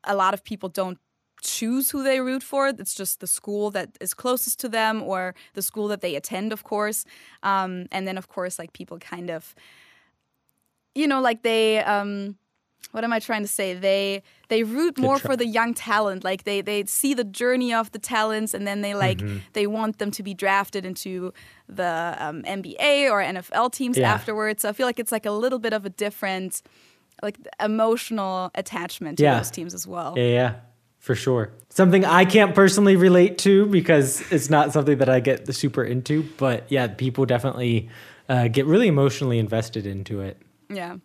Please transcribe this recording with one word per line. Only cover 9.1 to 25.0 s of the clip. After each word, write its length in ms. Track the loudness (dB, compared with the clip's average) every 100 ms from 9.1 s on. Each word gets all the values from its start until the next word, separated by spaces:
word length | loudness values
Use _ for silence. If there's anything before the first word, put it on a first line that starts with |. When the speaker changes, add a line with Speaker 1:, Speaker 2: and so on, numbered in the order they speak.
| -12 -8
Speaker 1:
of, 240 | -10 -12 _ -20 _ _ _ _ _ _ _ _ _ _ _ _
you 120 | -2 0
know, 140 | 2
like, 220 | 0 0
they, 360 | 0 2 4 2
um, 520 | 2 0 -2 -6 -10 -14 _ _ _ _ -12
what 120 | -6
am 80 | -2
I 60 | -4
trying 240 | -2 -4
to 60 | -4
say? 260 | -4 -4
They, 480 | -2 0 2 0 -4 _ _ _
they 140 | 0
root 340 | 0 0 -2 2
more 200 | 2 2
for 100 | 0
Speaker 2:
Contra- 80 | -2
Speaker 1:
the 20 | 0
young 280 | 0 -2
talent. 500 | -4 -2 0 0 -2
Like, 200 | -4 -4
they, 180 | -2 -4
they 220 | -2 -4 -2
see 260 | -2 0
the 120 | 0
journey 500 | -4 -2 0 2 2
of 180 | 0 -2
the 60 | -10
talents, 560 | -4 0 0 -2 -4
and 120 | -4 -6
then 140 | -4
they, 140 | -4
like, 240 | 0 0 0
Speaker 2:
Mm-hmm. 200 | -6 -8 -6
Speaker 1:
they 140 | -2 -2
want 320 | -2 -4 -4
them 120 | -6
to 100 | -6
be 100 | -10
drafted 540 | -4 0 0 -2 -8 -8
into 480 | -10 -10 -8 -10 -12 -20 _ -16
the, 480 | -4 -4 -2 -4 -6
um, 240 | -8 -8 -8
N 160 | -8
B 140 | -10 -2
A 280 | 2 4 2
or 100 | 2
N 160 | 0 -6
F 140 | -4
L 160 | -2 -2
teams 300 | -2 -2 2
Speaker 2:
Yeah. 120 | 2
Speaker 1:
afterwards. 520 | 0 -2 -4 -4 -2
So 80 | -6
I 20 |
feel 140 | -2 -2
like 120 |
it's, 140 | -2